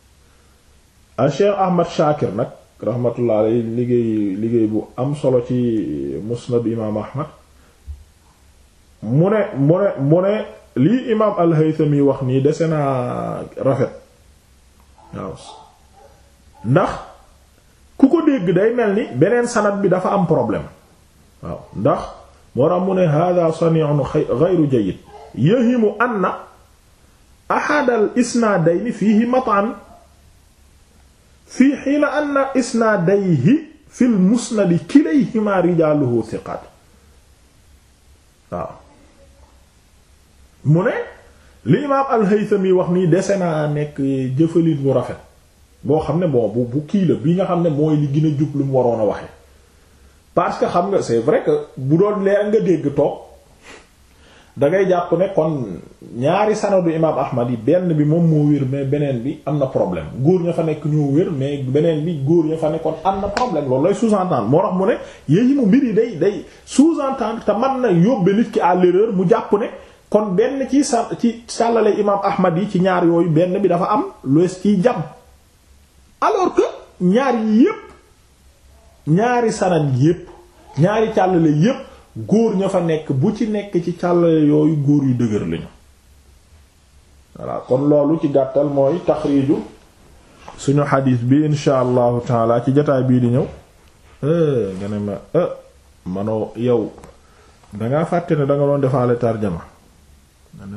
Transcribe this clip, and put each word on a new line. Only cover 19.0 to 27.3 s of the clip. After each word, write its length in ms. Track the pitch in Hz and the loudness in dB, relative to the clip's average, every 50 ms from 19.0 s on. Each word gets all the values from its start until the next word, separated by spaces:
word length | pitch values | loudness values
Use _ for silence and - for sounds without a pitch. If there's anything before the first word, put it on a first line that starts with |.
| 294 - 123 | -2 -4 0
beneen 320 | 127 160 208 240 240 240 | 2 2 2 2 2 0
sanad 340 | 240 - 214 208 202 202 196 | 0 0 0 0 0 0 0
bi 80 | 202 180 | 0 0
dafa 220 | 180 185 - 202 | 0 0 0 0
am 140 | 202 196 175 | 0 0 0
problème. 380 | 156 156 135 117 110 92 80 76 - - _ _ _ _ _ _ _ _ _ _ _ _ _ | 0 0 0 0 -2 -4 -6 -6 -10 -16 _ _ _ _ _ _ _ _ _ _ _ _ _
Waaw. 180 | - 85 - - - - - | -14 -12 -12 -12 -14 -14 -8
Ndax 240 | 90 107 - 240 - - - - - - - - _ _ _ - | -4 -2 -2 -2 -2 -6 -10 -16 -20 -20 -20 -20 _ _ _ -2
moo 120 | 113 139 170 | 0 0 0
tax 140 | 180 180 190 | 0 0 -2
mu 80 | 190 190 | 0 0
ne, 120 | 185 180 | 0 2
"Haaza 460 | 156 147 156 175 180 180 180 165 160 | 2 2 2 0 2 2 2 0 0
sani'un 500 | 160 - 170 165 165 160 151 147 151 139 | 0 0 0 0 2 2 2 0 0 0
xay-, 240 | 131 - - 156 135 | -2 -2 -2 -2 -2
ghayru 400 | - 110 127 165 190 185 165 151 131 | 0 0 0 0 2 2 2 2 2
jayyid. 280 | 131 113 98 92 85 - - - - - - - - | 2 0 0 -2 -4 -8 -12 -20 -20 -20 -20 -12 -4
Yahimu 600 | 101 127 170 233 269 226 233 254 240 214 202 - - | 0 2 2 2 2 2 2 2 2 0 0 0 0
anna 380 | 240 247 220 190 185 - - - - - - _ _ _ _ _ _ _ _ _ _ _ _ _ _ _ | -2 -2 -2 -2 -2 -4 -4 -8 -14 -20 -20 _ _ _ _ _ _ _ _ _ _ _ _ _ _ _